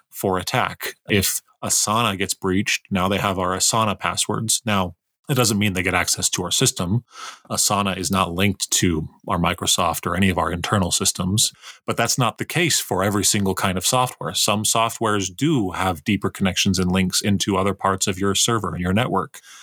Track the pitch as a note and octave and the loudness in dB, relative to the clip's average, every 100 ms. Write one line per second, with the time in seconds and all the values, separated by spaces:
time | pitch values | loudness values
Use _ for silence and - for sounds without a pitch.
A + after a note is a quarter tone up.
0 | _ - G2 F#2 F2+ B2+ F#2+ F2+ - - | _ -6 -2 -2 -2 -2 -2 -4 -10 -10
1 | - G2+ - - - _ G#2+ - G#2+ A2 | -2 0 0 -4 -10 _ -2 0 0 0
2 | A#2 F#2+ F#2+ - F#2+ F#2+ - - - F#2+ | 0 0 -4 -2 0 2 0 -4 -2 0
3 | F#2 F#2+ G2+ F#2+ F2+ F#2 - A#2 G#2+ F#2+ | 0 0 0 0 -2 0 0 2 0 0
4 | F2 F2+ - G#2+ A2 - A2 G2+ F2+ - | -2 -2 -2 -2 -2 -2 0 0 0 -6
5 | _ _ - B2+ A2 G2+ G#2 F#2 F2+ F2+ | _ _ -2 0 2 2 0 0 0 0
6 | E2+ - - - F2+ - - - F2+ A#2 | 0 -2 -2 -4 -4 0 0 0 -2 -2
7 | - - - - - G2 - G2+ G2 F#2 | -4 -14 -16 -16 -6 -2 0 0 0 -2
8 | F2+ F#2+ F2+ E2+ G2+ F#2 - - F#2 D#2 | -2 0 0 2 0 0 -2 2 2 2
9 | D#2+ - - F2 E2+ F2 F2+ - F2 - | -4 -10 -4 0 0 0 0 0 0 -2
10 | F2+ F2+ F#2+ F2 E2 F2 - G#2 F2 - | -2 2 2 2 0 -2 0 0 2 0
11 | G2 - F#2 G#2+ - - - - - A2+ | -2 -2 0 0 0 -4 -18 -10 -4 0
12 | A#2 - A#2 - G#2 D#3 F3 - - F#2 | 0 2 0 -2 -4 0 2 0 0 0
13 | G2+ G2+ F#2 G#2+ F#2+ F2+ G2 F#2 - B2+ | 2 2 2 2 0 0 0 0 0 2
14 | B2 - - - - G#2 G#2+ A2+ A2+ - | 0 -2 -6 -2 0 0 0 2 0 0
15 | A2+ G#2 F#2 F2+ D3+ C3+ F#2 E2+ F#2 E2+ | 0 0 -2 -2 0 2 0 -2 -2 -2
16 | - G2 G2 - F#2+ F2 G2+ F2+ F2+ F#2+ | 0 0 -2 -2 -2 0 2 2 2 2
17 | F#2 - G#2 G2 - F#2 G2 F#2+ G2 F#2+ | 2 0 0 0 2 0 0 0 0 0
18 | - F#2 G2 F#2 - A2+ F#2 F2 F#2 F#2+ | -2 0 0 0 0 0 -2 -2 0 0
19 | - F#2+ D#2+ - - - | 2 0 -2 -10 -20 -20